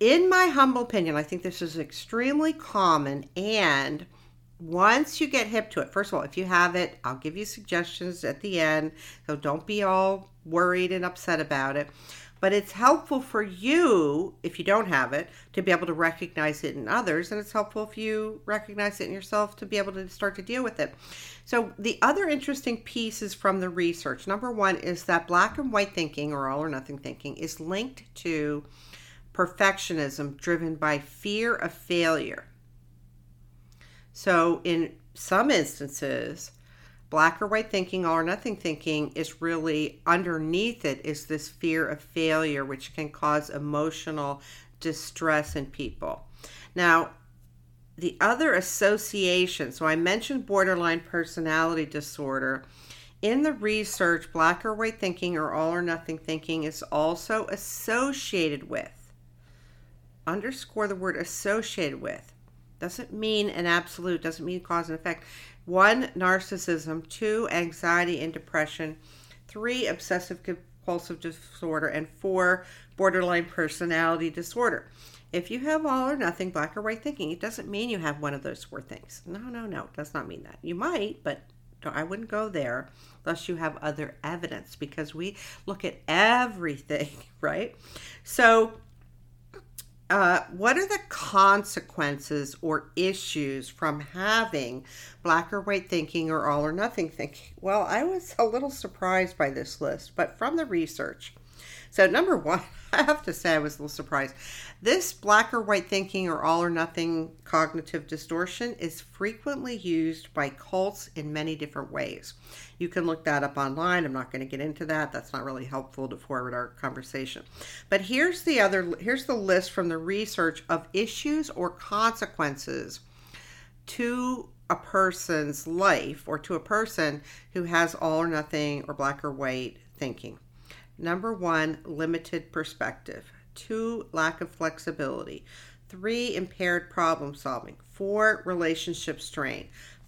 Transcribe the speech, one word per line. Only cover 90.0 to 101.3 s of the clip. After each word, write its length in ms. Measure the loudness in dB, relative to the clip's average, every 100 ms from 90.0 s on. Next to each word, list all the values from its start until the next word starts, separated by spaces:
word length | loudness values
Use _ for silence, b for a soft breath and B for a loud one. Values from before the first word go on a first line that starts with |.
| 0
uh, 300 | 4 6 4 0
what 240 | 0 4 4
are 100 | 2
the 140 | -2 -4
consequences 1500 | -10 4 8 10 8 2 -8 -8 -2 -2 -2 -4 -4 -4 -4
or 300 | 0 0 -2
issues 760 | 0 0 0 -4 -2 -2 -4 -10
from 320 | -4 -2 -2
having 840 | -8 -4 2 2 2 -2 -4 -8 B B B B
black 300 | 4 4 2
or 80 | -4
white 280 | 0 -2 0
thinking 420 | -2 0 -2 0
or 160 | 2 2
all 180 | 2
or 80 | 0
nothing 360 | 0 -2 -2 -4
thinking? 460 | -4 -10 -10 -20 -6
Well, 220 | 0 2
I 220 | 2 2
was 300 | 0 -2 -2 2
a 60 |
little 260 | 2 2 -4
surprised 680 | -6 -12 -2 2 2 2 0
by 120 | 0
this 300 | 0 -8 -4
list, 320 | -4 -4 -6
but 240 | -2 -2 -2
from 180 | -2 -2
the 100 | 0
research. 680 | -2 -2 -4 -8 -8 -18